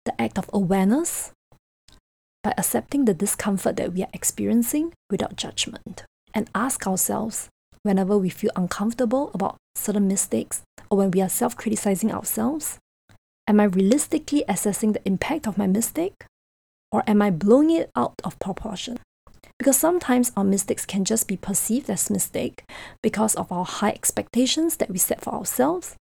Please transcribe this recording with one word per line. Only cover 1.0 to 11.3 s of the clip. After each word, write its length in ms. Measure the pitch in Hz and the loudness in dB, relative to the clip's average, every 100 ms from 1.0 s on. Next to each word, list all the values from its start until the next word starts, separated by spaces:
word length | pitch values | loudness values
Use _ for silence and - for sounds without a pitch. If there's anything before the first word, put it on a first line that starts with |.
| 339 - - - _ _ _ _ _ - _ _ _ _ | 0 -4 -10 -14 _ _ _ _ _ -20 _ _ _ _
by 120 | 208 - | -4 -2
accepting 480 | - - - 277 247 | 0 -2 -2 2 2
the 80 | |
discomfort 600 | 170 202 - - 190 - - | 2 0 -2 -2 0 0 -2
that 180 | - | -4
we 80 | 180 | -4
are 100 | 185 | -6
experiencing 840 | - - - 202 226 233 302 330 - - | -4 -6 -2 2 2 2 0 -2 -6 -6
without 240 | 196 - - | -2 -2 -6
judgment, 680 | - - - 233 - - - _ _ | -10 -6 -6 -8 -14 -16 -18 _ _
and 160 | - - 196 | -6 -4 -2
ask 320 | 254 - - | -2 -2 -2
ourselves 640 | 185 - 202 226 - - _ _ _ | -2 0 -2 -4 -6 -12 _ _ _
whenever 340 | 208 190 190 208 | 0 2 4 2
we 120 | 185 | 2
feel 220 | - 214 - | 0 -2 0
uncomfortable 760 | 180 - 208 233 247 254 294 | -2 -2 -4 0 0 0 -2
about 220 | 180 - - _ - | -2 -4 -4 _ -8
certain 340 | - 208 196 | -2 2 2
mistakes 520 | 196 - 226 240 - - - - | 2 0 -2 -4 -8 -12 -16 -2
or 80 | 196 | 2
when 140 | 196 | 2
we 100 | 185 | 2
are 80 | |
self-criticizing 800 | 190 | 0